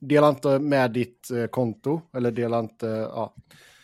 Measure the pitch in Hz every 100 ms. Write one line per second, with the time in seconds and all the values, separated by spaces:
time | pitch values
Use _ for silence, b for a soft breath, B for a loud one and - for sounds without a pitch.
0 | 135 147 147 131 143 139 147 139 127 120
1 | 117 - - 120 113 - 120 104 135 160
2 | - 131 120 113 117 117 110 - 113 110
3 | 110 - 104 - - b b b